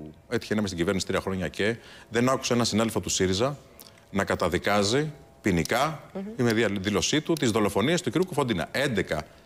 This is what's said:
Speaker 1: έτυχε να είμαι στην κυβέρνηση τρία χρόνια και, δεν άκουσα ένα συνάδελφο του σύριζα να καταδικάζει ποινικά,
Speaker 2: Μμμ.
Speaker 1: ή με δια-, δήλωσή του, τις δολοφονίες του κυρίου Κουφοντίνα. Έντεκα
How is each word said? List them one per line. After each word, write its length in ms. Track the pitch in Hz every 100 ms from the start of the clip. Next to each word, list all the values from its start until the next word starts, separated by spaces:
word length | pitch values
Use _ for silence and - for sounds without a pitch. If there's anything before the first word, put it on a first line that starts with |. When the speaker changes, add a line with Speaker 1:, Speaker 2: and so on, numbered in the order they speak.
| 78 78 -
Speaker 1:
έτυχε 240 | 120 -
να 60 | 107
είμαι 80 | 104
στην 120 | 87
κυβέρνηση 260 | 85 90 -
τρία 140 | 92
χρόνια 260 | - 95 82
και, 280 | - 101 117 - - -
δεν 200 | 113 127
άκουσα 240 | 131 -
ένα 100 | 120
συνάδελφο 360 | 117 104 113 104
του 100 | -
σύριζα 480 | - - 92 127 147 - - - - -
να 120 | 98
καταδικάζει 880 | 101 92 95 90 101 104 101 131 156 - - -
ποινικά, 640 | 110 85 78 117 151 151 -
Speaker 2:
Μμμ. 80 | 190 196 226
Speaker 1:
ή 60 |
με 100 | 120
δια-, 160 | 110 110 101
δήλωσή 420 | 98 98 - 147
του, 120 | 156
τις 180 | 160 127
δολοφονίες 500 | 107 101 98 127 175
του 100 | 127
κυρίου 160 | 156 185
Κουφοντίνα. 400 | 143 131 92 73
Έντεκα 540 | 120 143 101 - 78 - -